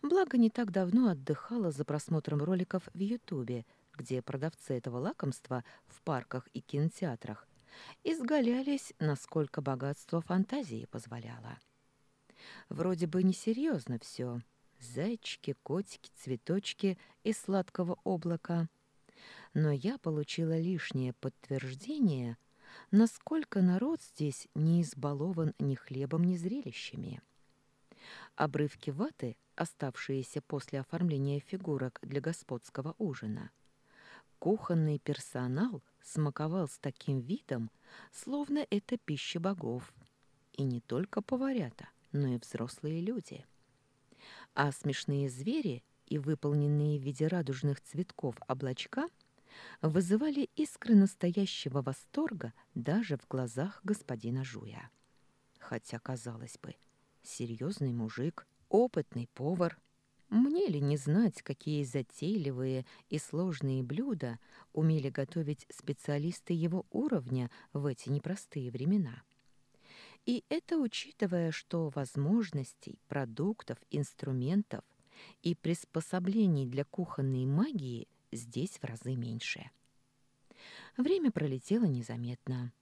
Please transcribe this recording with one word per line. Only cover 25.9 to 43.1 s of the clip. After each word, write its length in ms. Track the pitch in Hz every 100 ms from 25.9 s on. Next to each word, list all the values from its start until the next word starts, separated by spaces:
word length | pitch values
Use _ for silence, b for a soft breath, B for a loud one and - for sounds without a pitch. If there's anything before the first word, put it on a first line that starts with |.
| 127 139 160
ни 120 | 175 180
зрелищами. 880 | 170 254 180 - - - - - _ _ _ _ _ _ _ B B B B
Обрывки 560 | - 151 143 147 - -
ваты, 460 | 139 254 - 123 113 _
оставшиеся 880 | - 165 - 139 - - 135 127 151
после 380 | - 143 - 139
оформления 580 | - 170 175 143 139 143
фигурок 640 | - 190 - 143 127 -
для 180 | - 139
господского 760 | 139 170 - 123 - - 139 -
ужина, 540 | 208 131 110 110 - _ _ _ B B B B B _
кухонный 580 | - 220 - 170 156 147
персонал 840 | - 147 - 127 127 127 240 175 _ _
смаковал 640 | - - 147 - 156 180 156
с 140 | -
таким 400 | 143 - - 135
видом, 500 | 123 214 - 127 113 B B B B
словно 560 | - - 285 285 294 -
это 300 | 202 - 247
пища 400 | - 143 - 170
богов. 560 | 175 196 123 123 - - - _ _ _ _
И 100 | -
не 160 | 139 120
только 420 | - 120 190 -
поварята, 640 | - 254 269 254 135 - - _ _
но 160 | 143 139
и 40 | 120
взрослые 640 | - 120 120 - 151 160
люди. 460 | 185